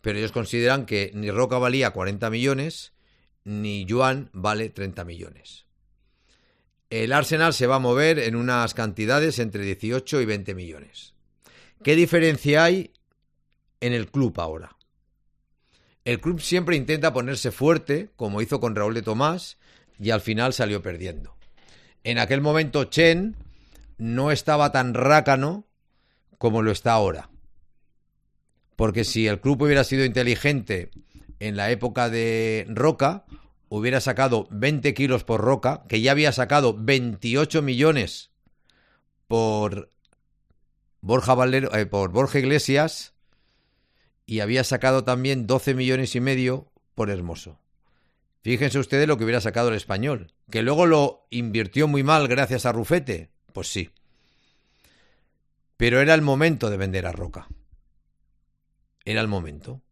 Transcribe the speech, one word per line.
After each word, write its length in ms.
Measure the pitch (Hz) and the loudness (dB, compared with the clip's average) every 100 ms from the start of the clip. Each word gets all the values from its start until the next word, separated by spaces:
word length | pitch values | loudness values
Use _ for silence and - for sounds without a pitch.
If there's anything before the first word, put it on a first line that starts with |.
Pero 160 | 110 104 | -4 -4
ellos 140 | 110 | -4
consideran 520 | 123 104 120 120 135 | -4 -4 0 2 0
que 260 | 110 104 98 | -2 -4 -4
ni 160 | 104 104 | -6 -4
Roca 260 | 101 127 127 | -2 0 0
valía 360 | 123 131 120 | 0 2 0
cuarenta 360 | 92 95 98 113 | -2 -6 -4 -4
millones, 640 | 113 131 139 156 - - _ _ _ _ _ | -2 -2 -2 -6 -10 -18 _ _ _ _ _
ni 420 | 101 104 104 101 92 | -10 -8 -6 -6 -2
Joan 400 | 117 131 135 - | 0 0 0 -8
vale 340 | 95 101 107 110 | -6 -4 -2 -6
treinta 380 | - 98 92 87 | -8 -10 -10 -14
millones. 580 | 85 85 - - - _ _ _ _ _ _ _ _ _ _ _ _ _ | -14 -16 -20 -20 -20 _ _ _ _ _ _ _ _ _ _ _ _ _
El 240 | 113 113 | -6 0
Arsenal 400 | 143 143 156 165 | 0 0 2 2
se 120 | 135 123 | 2 2
va 100 | 135 | 2
a 20 | |
mover 400 | 123 127 156 160 | 2 4 4 2
en 180 | 117 117 | 0 -2
unas 380 | 123 123 113 | -2 0 -2
cantidades 640 | - 110 95 107 143 156 123 | -4 -6 -4 0 2 0 -2
entre 240 | 113 101 | -4 -4
dieciocho 580 | 101 92 107 127 131 147 | -6 -4 -4 -4 -2 -2
y 60 | 113 | 0
veinte 280 | 101 95 | -4 -6
millones. 600 | 92 87 76 71 - - _ _ _ _ - - _ | -10 -12 -16 -20 -20 -20 _ _ _ _ -20 -20 _
¿Qué 140 | 143 160 | 2 4
diferencia 680 | 170 170 160 143 139 147 | 4 4 4 2 2 4
hay 280 | 170 185 170 _ _ _ _ _ _ _ _ _ | 4 2 -4 _ _ _ _ _ _ _ _ _
en 140 | 120 | -2
el 160 | 120 104 | -2 -2
club 280 | 143 123 - | 0 0 -2
ahora? 380 | 82 80 85 _ _ _ _ _ _ _ _ _ _ _ _ _ | -8 -8 -16 _ _ _ _ _ _ _ _ _ _ _ _ _
El 160 | - 120 | -6 -4
club 220 | 165 175 | -4 -4
siempre 340 | - 180 170 160 | -2 -2 0 -2
intenta 380 | 120 151 156 | 0 0 0
ponerse 360 | 131 123 131 123 | 0 -4 -4 -6
fuerte, 600 | - 143 165 - 147 196 _ | 0 2 2 0 -4 -4 _
como 260 | 107 101 | -6 -4
hizo 180 | 107 135 | -4 -2
con 160 | 117 107 | -2 0
Raúl 160 | 104 | -2
de 80 | 113 | -2
Tomás, 560 | 110 110 147 180 - - _ _ _ - | -4 0 0 -2 -10 -20 _ _ _ -8
y 120 | 104 | -2
al 100 | 110 | -2
final 320 | 110 110 127 | -2 -2 -2
salió 300 | 127 110 104 | 0 -2 -2
perdiendo. 520 | 95 85 92 76 71 - - - _ - _ _ | -6 -10 -10 -10 -14 -18 -20 -20 _ -20 _ _
En 140 | 117 117 | -4 -2
aquel 240 | 117 135 | 0 0
momento 420 | 147 156 156 147 | 2 0 0 -2
Chen 520 | 127 - 165 170 208 - - - _ - - - | -2 4 4 4 -2 -8 -18 -20 _ -20 -20 -10
no 360 | 113 120 143 | -4 -2 0
estaba 400 | 147 - 151 143 | 0 2 2 4
tan 200 | 139 123 | 2 0
rácano 760 | 117 127 151 139 135 139 196 - _ _ _ _ _ _ _ | 0 6 6 6 2 0 -6 -12 _ _ _ _ _ _ _
como 260 | 117 110 | 0 2
lo 100 | 110 | 2
está 200 | 98 117 | 0 2
ahora. 380 | 113 98 76 - - - - _ _ _ _ _ _ _ _ _ _ _ - | 2 2 -2 -12 -20 -20 -20 _ _ _ _ _ _ _ _ _ _ _ -2
Porque 280 | 110 101 | 0 0
si 240 | 107 120 110 | -2 0 0
el 120 | 101 | 0
club 220 | 135 135 | 0 2
hubiera 220 | 147 139 | 4 4
sido 200 | 127 135 | 2 2
inteligente 840 | 131 127 120 113 147 143 - 95 87 - _ - - - | 0 2 0 2 0 -2 -2 -6 -6 -16 _ -20 -20 -10
en 180 | 107 101 | -6 -2
la 140 | 101 | -2
época 400 | 120 - 117 120 | 0 -2 -2 -2
de 560 | 113 113 113 113 110 101 | 0 0 0 0 -2 -4
Roca, 560 | 110 147 - 135 196 _ - - _ _ | 0 0 2 0 -2 _ -20 -20 _ _
hubiera 320 | 107 117 131 | -4 0 0
sacado 480 | 135 127 131 117 98 | 0 0 2 2 -2
veinte 440 | 104 135 151 143 | -2 -2 0 -2
kilos 280 | 139 139 123 | 0 0 0
por 180 | - 110 | 0 0
Roca, 440 | 107 135 123 151 - | 2 2 0 -2 -4
que 120 | 110 | 0
ya 100 | 120 | 2
había 220 | 143 151 | 4 2
sacado 420 | 123 123 147 127 104 | 2 2 4 4 2
veintiocho 840 | 110 135 120 104 120 131 151 160 | 2 2 0 -4 -2 0 2 0
millones 680 | 143 123 156 147 95 - - _ _ _ _ _ _ _ _ _ _ | 0 4 4 4 -2 -8 -18 _ _ _ _ _ _ _ _ _ _
por 640 | 113 110 107 104 98 - _ _ _ _ _ _ _ _ _ _ _ | 0 2 0 -2 -4 -12 _ _ _ _ _ _ _ _ _ _ _
Borja 340 | 95 123 120 | 0 0 4
Valero, 380 | 123 127 131 135 107 | 2 4 2 0 -2
eh, 100 | 101 | 0
por 240 | 101 95 | -2 0
Borja 300 | 98 135 143 | 0 0 0
Iglesias, 720 | 131 147 - 139 160 - - _ _ _ _ _ _ _ _ _ _ _ - | 2 0 2 2 0 -4 -16 _ _ _ _ _ _ _ _ _ _ _ -8
y 140 | 110 | -4
había 240 | 104 123 | 0 0
sacado 400 | 123 123 131 131 | 0 0 2 2
también 420 | 117 123 135 131 113 | 0 -2 -2 -4 0
doce 260 | 131 - | 0 0
millones 440 | 131 127 131 127 123 | -2 0 -2 -2 -2
y 40 | |
medio 520 | 131 131 127 131 - _ _ - | 0 0 -2 -4 -10 _ _ -6
por 140 | 104 | -4
Hermoso. 500 | 98 85 82 - 78 _ _ _ _ _ _ _ _ | -4 -6 -10 -16 -20 _ _ _ _ _ _ _ _
Fíjense 380 | 113 120 139 139 | -4 0 0 0
ustedes 260 | 127 139 151 | 0 2 2
lo 100 | 131 | 2
que 80 | |
hubiera 160 | 113 120 | 0 0
sacado 280 | 104 117 120 | 0 0 0
el 80 | 107 | -2
Español, 560 | - 98 131 123 85 _ _ | -4 -4 -4 -6 -10 _ _
que 120 | 113 | -2
luego 240 | 117 151 175 | 0 4 6
lo 420 | 156 139 - _ | 6 4 -2 _
invirtió 560 | 120 117 110 95 139 151 | -6 -4 -2 -2 0 2
muy 160 | 143 | 2
mal 240 | 135 156 135 | 4 4 4
gracias 400 | 127 127 127 123 | 0 0 0 0
a 60 | |
Rufete. 580 | 113 107 175 131 87 80 _ _ | -2 0 0 0 -8 -10 _ _
Pues 160 | - - | -12 -8
sí. 220 | 98 90 _ _ _ _ _ _ _ _ _ _ _ _ _ _ _ _ _ _ _ | -6 -8 _ _ _ _ _ _ _ _ _ _ _ _ _ _ _ _ _ _ _
Pero 240 | 120 127 | 2 4
era 140 | 143 | 6
el 80 | 160 | 6
momento 480 | 147 135 165 139 113 | 6 2 2 2 -2
de 60 | 98 | -2
vender 300 | 95 92 90 | -2 -4 -6
a 60 | |
Roca. 340 | 85 87 - - - _ - _ _ _ _ _ _ _ _ _ _ _ _ | -8 -10 -12 -16 -20 _ -20 _ _ _ _ _ _ _ _ _ _ _ _
Era 160 | - 110 | -6 -2
el 80 | 110 | -2
momento. 540 | 98 80 73 101 135 _ | -2 -6 -14 -16 -16 _